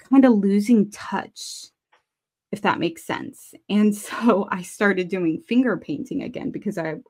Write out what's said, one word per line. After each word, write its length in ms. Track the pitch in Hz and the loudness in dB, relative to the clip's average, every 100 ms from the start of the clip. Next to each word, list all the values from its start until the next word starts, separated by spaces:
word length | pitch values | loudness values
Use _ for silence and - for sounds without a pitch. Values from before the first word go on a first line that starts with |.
| _ | _
kinda 220 | 269 254 | 6 8
losing 600 | 214 196 202 208 233 208 | 6 4 2 4 4 4
touch 760 | - - 190 - - - - - _ _ _ _ _ _ _ _ | -4 -8 -8 -8 -14 -16 -16 -20 _ _ _ _ _ _ _ _
if 100 | 208 | -4
that 160 | 190 - | -2 0
makes 240 | 170 170 | -4 -6
sense. 500 | - - - - - - - | -8 -10 -10 -16 -20 -18 -2
And 260 | 202 214 208 | 2 2 0
<laughs> 0 | |
so 520 | - - 233 196 196 | -6 -2 2 2 0
I 120 | 190 | -6
started 460 | 170 - 208 185 175 | -8 0 0 0 -2
doing 320 | 190 165 156 | -2 -2 -2
finger 360 | - 233 254 170 | 0 0 2 -2
painting 460 | - 147 - - | -6 -10 -8 -8
again 280 | - - - | -8 -10 -10
because 280 | - 202 202 | -8 -8 -6
I 180 | 160 156 | -8 -10